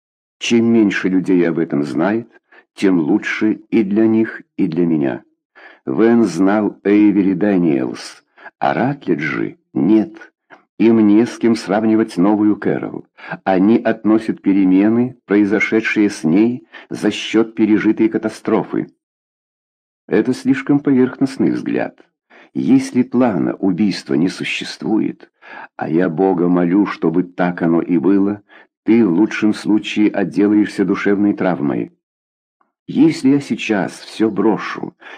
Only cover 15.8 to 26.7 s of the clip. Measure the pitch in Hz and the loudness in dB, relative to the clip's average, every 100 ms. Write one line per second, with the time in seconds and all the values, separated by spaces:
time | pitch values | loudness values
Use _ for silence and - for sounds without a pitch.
15.8 | 113 110 101 - 78 90 113 123 - - | 0 0 0 0 0 2 2 -2 -10 -20
16.8 | - - 107 - - 110 113 - 107 104 | -16 -6 -4 -4 -2 -2 -2 0 2 2
17.8 | 98 107 110 113 113 - - 110 - 53 | 2 2 0 0 -6 -8 -2 -2 -2 -6
18.8 | 50 _ _ _ _ _ _ _ _ _ | -6 _ _ _ _ _ _ _ _ _
19.8 | _ _ - 98 110 127 123 135 - 143 | _ _ -2 0 0 -2 0 0 0 0
20.8 | 147 127 127 - 135 - 135 123 - 62 | 2 2 2 0 -4 -2 -2 -2 -4 -4
21.8 | - - _ _ _ - _ 67 67 131 | -6 -10 _ _ _ -20 _ -6 2 2
22.8 | 131 123 120 120 127 90 62 - 95 87 | 2 -2 0 0 0 0 -2 -2 -2 0
23.8 | 104 87 - 69 92 - 71 - - - | 0 -2 -2 -2 0 -4 -8 -8 -10 -10
24.8 | - 107 - - - _ - - - - | -4 -2 -2 -6 -16 _ -20 -20 -20 -12
25.8 | - 80 87 80 95 90 87 90 87 | -4 0 0 0 0 2 0 2 2